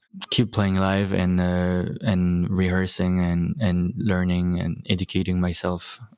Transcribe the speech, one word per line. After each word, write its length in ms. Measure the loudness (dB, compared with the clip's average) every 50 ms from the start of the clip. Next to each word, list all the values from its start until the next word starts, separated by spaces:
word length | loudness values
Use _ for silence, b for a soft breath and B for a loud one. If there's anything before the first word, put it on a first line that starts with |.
| _ _ -16 -16 -8 -2
keep 220 | 0 0 0 0
playing 240 | 2 0 2 2 2
live 380 | 2 2 2 2 2 0 0 0
and, 280 | 0 2 2 2 2
uh, 440 | 2 2 2 0 0 0 0 0 -2 -2 -6 -4 -2
and 420 | 0 2 2 2 2 2 2 0 0 0
rehearsing 640 | 0 2 2 2 0 0 0 -2 0 0 0 2 2
and, 360 | 2 0 0 0 0 -2 -2 -2
and 320 | 0 0 0 0 0 -2 -2 -2
learning 640 | -2 0 0 0 2 0 0 0 0 0 0 0
and 260 | -2 -4 -4 -6 -2 -2
educating 520 | -2 -2 -2 -2 -2 -2 -2 0 0 0
myself 580 | 0 0 0 -2 -2 -2 -4 -4 -6 -10 -12 -12 -16 -20 -20